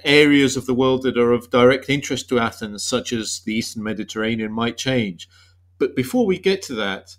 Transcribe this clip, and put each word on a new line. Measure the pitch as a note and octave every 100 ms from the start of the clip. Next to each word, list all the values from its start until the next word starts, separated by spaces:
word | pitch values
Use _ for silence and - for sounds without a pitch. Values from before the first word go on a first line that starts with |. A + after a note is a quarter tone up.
areas | D3 D3 D3 C#3+ C3+ C3
of | B2
the |
world | B2 C3 C3
that | C3 A#2+
are | A#2+
of | A#2+ A2+
direct | B2 B2 C3+ -
interest | C#3+ - B2+ -
to | B2
Athens, | A2+ - A2 G#2
such | - B2 -
as | A#2 G2+ -
the | -
Eastern | A2 - A2
Mediterranean, | G#2+ G#2 G2+ A2 A2 A2+ A2
might | A2 A#2 A#2
change. | C3 B2+ G#2 E2 - _ _ _ _ -
But | C3+ -
before | B2+ B3+
we | G#3+ F#3
get | F#3+ F#3+
to | -
that, | A2+ G3 F#2+ -